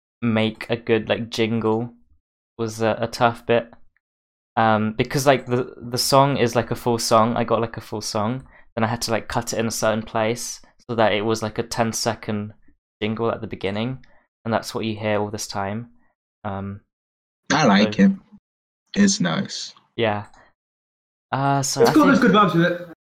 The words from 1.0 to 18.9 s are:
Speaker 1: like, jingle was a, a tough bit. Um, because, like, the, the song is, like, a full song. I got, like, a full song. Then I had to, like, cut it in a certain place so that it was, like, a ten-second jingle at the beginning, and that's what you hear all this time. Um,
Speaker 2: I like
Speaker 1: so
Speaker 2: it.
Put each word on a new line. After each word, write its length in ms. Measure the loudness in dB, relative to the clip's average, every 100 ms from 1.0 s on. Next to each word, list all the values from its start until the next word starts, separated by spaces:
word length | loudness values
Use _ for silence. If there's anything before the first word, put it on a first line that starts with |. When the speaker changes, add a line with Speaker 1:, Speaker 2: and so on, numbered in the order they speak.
| 2
Speaker 1:
like, 200 | -2 -2
jingle 640 | -2 0 0 0 0 -2 -10 _ _ _ _ _ -8
was 240 | -6 -2
a, 140 | 0 0
a 60 | -4
tough 400 | 2 0 2 0
bit. 240 | 0 0 -10 -20 _ _ _ _ _ _ 0
Um, 340 | 2 2 0
because, 320 | -2 -2 0 2
like, 180 | 2 2
the, 280 | -2 -2 -10
the 220 | -8 -4
song 400 | 2 4 4 4
is, 180 | 2 2
like, 140 | -2
a 40 |
full 240 | -2 -2 -2
song. 380 | 4 4 4 2
I 80 |
got, 160 | 0 0
like, 160 | -2 -8
a 60 |
full 180 | -10 -10
song. 460 | -4 -2 -2 -4 -10 -20 -12
Then 100 | -2
I 20 | -2
had 160 | -2
to, 80 | -2
like, 180 | -4 -2
cut 240 | -4 -2
it 60 | -2
in 80 | -2
a 40 | 0
certain 200 | 0 0
place 600 | -2 -2 0 -2 -8 -12 -18 _ -6
so 60 | 2
that 160 | 2
it 80 | 2 0
was, 160 | -2
like, 160 | -2 -6
a 40 |
ten-second 920 | -4 -2 -2 -2 -4 -4 -4 -6 -6 -12 -20 _ _ -6
jingle 280 | -4 -2 -2
at 120 | -4
the 40 | -8
beginning, 560 | -6 -4 -4 -6 -8 -14 _ _ _ -4
and 80 |
that's 200 | -2 -2
what 120 | -6 -4
you 100 | -4
hear 220 | -2 -2
all 100 | -2
this 160 | -6 -8
time. 440 | -6 -4 -6 -10 _ _ _ _ _
Um, 360 | -8 -8 -8 -12 _ _ _ _ _ _ -4
Speaker 2:
I 140 | 0 4
like 280 | 4 2
Speaker 1:
so 100 | 4
Speaker 2:
it. 80 | 4 2 -6 -20 _ _ _ _ _